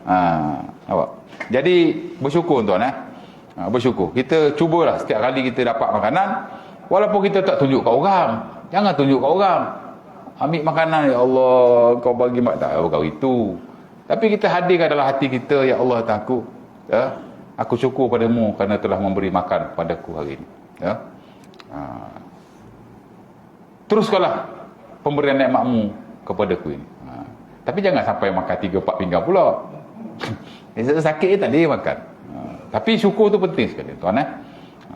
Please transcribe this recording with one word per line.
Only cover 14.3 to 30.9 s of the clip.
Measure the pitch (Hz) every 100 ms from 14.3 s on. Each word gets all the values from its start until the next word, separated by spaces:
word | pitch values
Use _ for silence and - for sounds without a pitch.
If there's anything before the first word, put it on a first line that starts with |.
| 202
kita | 196
hadirkan | 180 175 175 160
dalam | 143 135
hati | 135 139
kita, | 127 - 143
"Ya | 131 123
Allah, | 127 117
Tuhan | 113 107
aku, | - 127 110 - - - -
ya, | 110 131 - - - - -
aku | 123 123
syukur | 131 127 123
padamu | 117 113 117 107 -
kerana | 101 104
telah | 104 95
memberi | 98 95 95
makan | 92 - 85 80 -
padaku | 82 85 - 80
hari | 73 69
ini." | - - - -
Ya. | 90 113 - - - - - - -
Ha. | 71 69 60 53 50 50 - - - - - - - - - - - - - - - -
Teruskanlah | 214 - 196 175 - - - - - - - 143
pemberian | 147 143 135
nikmatmu | 127 123 123 117 101 95 - - -
kepadaku | 98 101 90 78 69
ini. | - - -
Ha. | - - - - - -
Tapi | 156
jangan | 196 131
sampai | 113 101 101
makan | 92 92 90
tiga, | 101 95
empat | - -
pinggan | 90 87
pula. | 151 185 143 - - - - - - - - 110 - - - -
<laughs> | 120